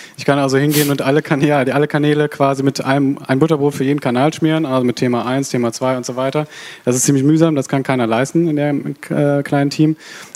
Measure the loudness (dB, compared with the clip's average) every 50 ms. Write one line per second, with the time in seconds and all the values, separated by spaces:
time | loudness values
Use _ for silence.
0 | -20 -20 -18 -8 -2 0 0 2 2 2 2 2 2 2 2 0 0 0 0 -2
1 | 0 0 0 0 0 0 0 0 2 2 2 2 0 0 0 0 0 0 0 0
2 | 2 2 2 2 0 -2 0 0 0 0 0 0 0 -2 -2 -2 -2 0 0 2
3 | 2 0 -2 -2 -4 -2 0 2 2 2 2 2 0 0 0 0 -2 0 0 -2
4 | -2 -2 0 0 0 0 0 0 0 0 0 0 0 0 0 0 0 0 0 0
5 | 0 0 0 0 -2 -2 -2 -2 -2 -2 -2 -2 -2 -2 -2 -2 -2 -2 -2 -2
6 | -4 -6 -4 -4 -2 -2 -2 -2 -4 -4 -8 -18 -18 -18 -14 -6 -2 0 0 0
7 | 2 2 2 4 4 4 4 4 4 4 2 0 -2 -2 -2 -2 0 0 0 0
8 | 0 0 0 0 0 0 0 0 0 2 0 0 0 0 -2 -2 -4 -6 -8 -8
9 | -8 -4 -2 0 2 2 2 0 0 0 0 2 2 2 2 2 2 2 2 0
10 | -6 -20 -18 -18 -18 -16 -8